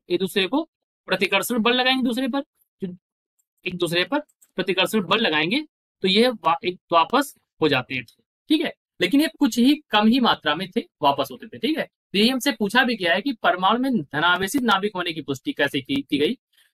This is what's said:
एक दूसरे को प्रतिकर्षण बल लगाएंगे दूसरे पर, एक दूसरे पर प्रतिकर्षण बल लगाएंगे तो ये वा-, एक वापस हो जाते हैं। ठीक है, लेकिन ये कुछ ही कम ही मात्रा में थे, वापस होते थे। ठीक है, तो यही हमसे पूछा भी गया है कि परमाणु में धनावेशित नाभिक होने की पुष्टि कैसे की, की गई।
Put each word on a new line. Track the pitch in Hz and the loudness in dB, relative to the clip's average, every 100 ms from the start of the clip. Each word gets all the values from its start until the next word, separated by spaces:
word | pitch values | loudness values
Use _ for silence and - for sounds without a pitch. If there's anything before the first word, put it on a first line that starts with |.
| - | -4
एक | 175 | -4
दूसरे | 190 202 185 | -2 -2 0
को | 277 320 _ _ _ - | -2 -4 _ _ _ -4
प्रतिकर्षण | 185 190 196 185 240 | -2 0 0 0 0
बल | 233 | 2
लगाएंगे | 254 254 262 | 2 2 0
दूसरे | 254 233 262 | 0 -2 -2
पर, | 277 - _ _ _ 185 180 _ _ _ _ _ _ | -4 -6 _ _ _ -12 -12 _ _ _ _ _ _
एक | 185 175 | -12 -4
दूसरे | 175 170 | -2 -2
पर | 180 294 - _ _ - | 0 -4 -6 _ _ -6
प्रतिकर्षण | 185 180 180 220 | -4 0 0 0
बल | 165 214 | 0 0
लगाएंगे | 202 151 160 269 302 _ _ _ | 0 0 0 -2 -6 _ _ _
तो | 190 | 0
ये | 196 254 | 4 2
वा-, | 226 160 170 | 2 -2 0
एक | 180 185 - | -4 -8 0
वापस | 170 160 262 277 - _ - | 2 4 0 -2 -8 _ -2
हो | 156 | 0
जाते | 135 - | 0 -2
हैं। | 131 117 _ _ _ - | -10 -12 _ _ _ -2
ठीक | 302 | 0
है, | 302 - _ - | 0 -8 _ -4
लेकिन | - 277 | 0 2
ये | 311 | 0
कुछ | - 277 240 | 0 0 4
ही | 254 302 - | 2 2 0
कम | 208 220 | 2 4
ही | 262 | 4
मात्रा | 214 151 151 | 2 0 -2
में | 156 185 | -4 -4
थे, | 233 - - | -6 -6 0
वापस | 143 139 123 | 0 2 -4
होते | 123 - | -6 -16
थे। | 120 | -6
ठीक | 262 311 | -4 -2
है, | |
तो | - _ _ 196 | -6 _ _ 2
यही | 233 | 2
हमसे | 262 285 | 2 -2
पूछा | 269 202 247 | -2 0 2
भी | 254 220 | 0 0
गया | 170 | 0
है | 190 | 0
कि | 277 233 | -2 -2
परमाणु | 180 185 196 240 | 0 2 0 0
में | 269 220 | 0 -2
धनावेशित | 143 147 170 180 196 285 | -2 -2 0 0 0 -2
नाभिक | 233 196 208 185 | 0 0 0 -4
होने | 170 | -6
की | 160 | -6
पुष्टि | 143 135 147 | -6 -6 -6
कैसे | 139 139 143 | -2 -2 -2
की, | 131 139 | -2 -6
की | - 143 | -2 0
गई। | 156 262 _ _ _ | 0 -2 _ _ _